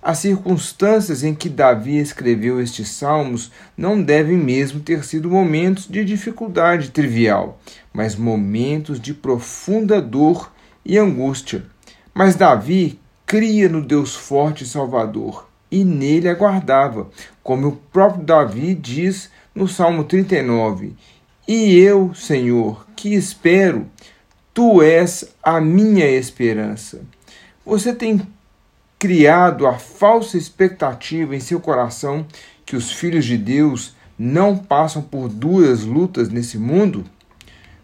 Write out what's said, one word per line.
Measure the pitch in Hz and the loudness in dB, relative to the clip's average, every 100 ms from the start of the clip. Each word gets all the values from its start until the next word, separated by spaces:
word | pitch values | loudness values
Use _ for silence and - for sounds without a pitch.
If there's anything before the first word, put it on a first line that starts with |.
As | - 160 | -4 -4
circunstâncias | 202 190 185 175 - - 202 214 208 143 | -2 -2 0 -2 -2 -2 2 2 0 -4
em | 147 151 | -4 -4
que | 170 | -8
Davi | 143 135 117 117 147 | 2 2 2 0 -2
escreveu | 143 - 123 117 113 127 | -2 -4 -2 0 0 -2
estes | 120 117 104 | -4 -8 -12
salmos | - 143 151 139 120 - - - - | -8 -2 -2 -2 -6 -10 -20 -20 -8
não | 175 214 | -2 -2
devem | 156 151 156 180 | 2 2 4 0
mesmo | 143 127 139 147 | 0 0 -2 -6
ter | 147 160 | -4 -6
sido | 143 156 165 | -4 -6 -2
momentos | 190 180 156 180 190 - | 0 2 0 0 -2 -6
de | 185 | -6
dificuldade | 208 208 226 226 226 170 170 175 135 | -4 -4 -8 -10 -6 0 0 0 -2
trivial, | - 139 117 110 98 90 - - - _ | -4 -2 0 2 0 -4 -12 -20 -20 _
mas | 101 107 98 | -8 -6 -4
momentos | 117 110 101 107 127 151 151 139 | -4 -2 -2 -2 -2 -4 -6 -10
de | 117 | -10
profunda | 147 135 123 - - - 214 214 208 | -10 -4 -4 -4 -14 -4 -2 2 0
dor | 127 123 156 175 - _ _ _ | 0 2 2 2 -4 _ _ _
e | - 202 | -2 2
angústia. | 208 131 131 135 - 101 - _ _ _ _ - | 2 0 -2 -4 -8 -10 -10 _ _ _ _ 2
Mas | 190 180 | 2 6
Davi | 185 120 110 185 170 - _ _ - | 4 4 2 0 0 -4 _ _ -4
cria | 214 220 214 190 | -2 2 2 2
no | 160 | 0
Deus | 139 147 131 - | 0 -2 -2 -8
forte | - 139 147 151 | -4 0 0 -4
e | 123 | -8
salvador, | 147 135 123 110 107 110 104 - _ _ | -6 -4 -2 -4 -6 -10 -12 -18 _ _
e | 190 | 0
nele | 190 151 135 156 175 | 0 0 0 0 0
aguardava, | 175 202 190 139 135 139 110 - - - _ | 0 0 0 0 2 2 -2 -12 -16 -20 _
como | - 127 143 | -6 -2 -2
o | 143 _ | -4 _
próprio | 185 202 180 156 | 4 4 2 2
Davi | 160 135 104 156 | 2 2 -2 -4
diz | 185 123 131 180 190 - _ _ | -4 -6 -4 -4 -4 -10 _ _
no | - 190 | -6 -6
Salmo | 180 170 170 | 0 0 0
trinta | 151 185 190 180 | 0 0 2 0
e | |
nove: | 131 117 110 95 101 - _ _ _ _ - | 0 0 -2 -4 -10 -16 _ _ _ _ -4
"E | 226 220 180 | 0 6 8
eu, | 190 202 185 - | 8 6 2 -4
Senhor, | - 143 123 120 110 110 - - | -4 -2 0 0 0 -6 -14 -12
que | 208 | -2
espero, | 208 170 - 170 185 190 123 - _ - _ _ _ _ | -2 -2 -2 2 4 4 0 -8 _ -20 _ _ _ _
tu | - 233 196 | 0 4 6
és | 156 165 175 - - _ | 6 6 2 -4 -14 _
a | - 165 | -2 0
minha | 156 180 214 202 147 | 2 4 4 4 4
esperança." | 131 123 - 120 107 107 107 - - - _ _ - - _ | 0 -2 -4 -2 -2 -6 -8 -14 -20 -20 _ _ -20 -20 _
Você | - 214 226 | -4 -2 -2
tem | 240 226 208 - - _ _ _ _ _ _ | -4 -2 -2 -4 -16 _ _ _ _ _ _
criado | 196 143 147 170 180 135 135 | -2 4 6 6 4 2 0
a | 123 | 0
falsa | - - 202 226 220 180 | -8 0 4 4 2 -6
expectativa | 156 _ 190 185 147 120 - 160 156 135 | -8 _ -2 0 -6 -6 -8 -6 -4 -6
em | |
seu | 123 170 | -6 -6
coração | 170 135 117 117 143 143 151 - - _ | -2 -2 -2 -6 -8 -6 -8 -16 -20 _
que | - 127 | -10 -8
os | 117 | -8
filhos | - 175 165 120 | -6 -2 -2 0
de | 120 | -2
Deus | 101 135 151 123 - _ _ _ | -2 0 0 0 -10 _ _ _
não | 117 147 202 196 | -2 2 2 0
passam | 196 143 156 156 | -2 0 0 -4
por | 143 139 127 | -10 -8 -8
duras | 104 139 190 160 117 | -6 0 4 4 4
lutas | 107 135 180 180 113 | 0 0 -2 -2 -4
nesse | 117 120 110 | -4 -6 -6
mundo? | 113 165 208 104 90 _ _ _ - - _ - | 0 2 2 -2 -12 _ _ _ -20 -20 _ -20